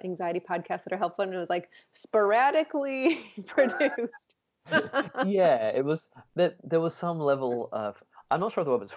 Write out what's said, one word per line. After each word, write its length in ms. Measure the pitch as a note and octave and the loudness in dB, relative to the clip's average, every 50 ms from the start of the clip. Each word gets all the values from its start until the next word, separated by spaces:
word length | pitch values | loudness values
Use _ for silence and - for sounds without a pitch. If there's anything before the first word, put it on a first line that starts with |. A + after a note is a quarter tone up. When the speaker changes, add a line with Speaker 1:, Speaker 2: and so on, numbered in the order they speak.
| - | -4
Speaker 1:
anxiety 340 | F#3 F3+ - F3+ E3+ E3+ F3+ | -8 -8 -4 -4 -4 -4 -4
podcasts 460 | F3 - F3+ F3 F3 - F3+ F3 - | -4 -4 -6 -6 -4 -6 -8 -8 -6
that 80 | - | -6
are 40 | F#3 F#3+ | -4 -4
helpful, 260 | F#3+ F3 F3+ - G3+ | -4 -4 -2 -4 -4
and 100 | F#3+ F#3 | -4 -4
it 40 | F3+ | -6
was, 120 | F3 E3+ | -4 -4
like, 200 | F3 F3 F3 - _ - _ _ | -4 -4 -4 -8 _ -20 _ _
sporadically 1400 | _ - - - - G#3+ G#3 G3+ G#3+ A#3 C4 C#4 D#4 D#4 D#4+ D#4 - D4 C#4 C#4 C4+ C4 C4 E4 D#4+ - - - - | _ -20 -10 0 2 2 4 4 4 4 4 4 4 2 0 0 -2 -4 -4 -2 -2 0 2 2 2 0 -6 -12 -16
<laughs> 100 | G#3 F#3+ | -16 -16
produced. 640 | - - - C4+ B3 - - D4 - - - A#3 - - - _ _ _ _ _ _ _ _ _ | -2 2 2 4 4 4 2 0 0 0 -2 -6 -6 -8 -14 _ _ _ _ _ _ _ _ _
<laughs> 600 | - D4+ D#4 - - - C#4 B3 E3+ - - - | 0 0 0 0 0 -2 -4 -4 -4 -4 -4 -2
Speaker 2:
Yeah, 420 | F#3+ G3+ F#3+ F#3 E3 C3+ A#2 A2 A2 - | 0 2 4 4 4 4 4 2 0 0
it 100 | B2+ C#3 | 0 0
was, 260 | C#3+ D#3 E3 - _ _ - - _ _ | 0 -2 -4 -6 _ _ -20 -20 _ _
that 180 | D#3+ F3+ E3+ F3 - | 0 0 0 0 -6
there 160 | - C3+ E3 E3 | -6 -2 0 0
was 140 | E3 E3 - | 0 0 -4
some 240 | - F3+ F3 E3+ D#3+ | -4 -6 -4 -4 0
level 520 | D3+ C#3 C#3 C3+ C3 B2 A#2+ A#2+ A2+ - | 2 2 2 2 0 -2 -2 -2 -4 -6
of, 280 | - A2 G#2+ G#2 G2+ - - _ _ - - _ | -6 -6 -6 -6 -8 -10 -20 _ _ -20 -4 _
I'm 80 | - D#3+ | 0 0
not 140 | F#3+ A3+ | 0 -2
sure 80 | - G3+ | -2 -2
if 60 | E3 | 0
the 40 | C#3+ | 2
word 120 | B2 A#2+ | 0 0
was 100 | G2+ G2 - | -2 -6 -14